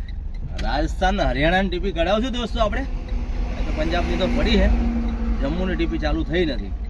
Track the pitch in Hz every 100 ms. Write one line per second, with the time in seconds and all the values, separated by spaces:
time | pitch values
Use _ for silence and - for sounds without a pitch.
0 | - - - - - - 107 135 160 -
1 | 185 196 143 127 156 185 196 175 190 165
2 | 170 220 262 240 226 233 214 247 269 -
3 | - - - - - - - - 160 175
4 | - 165 269 - - 214 220 - - -
5 | - - - - 139 170 185 160 165 156
6 | 151 156 156 175 160 117 101 -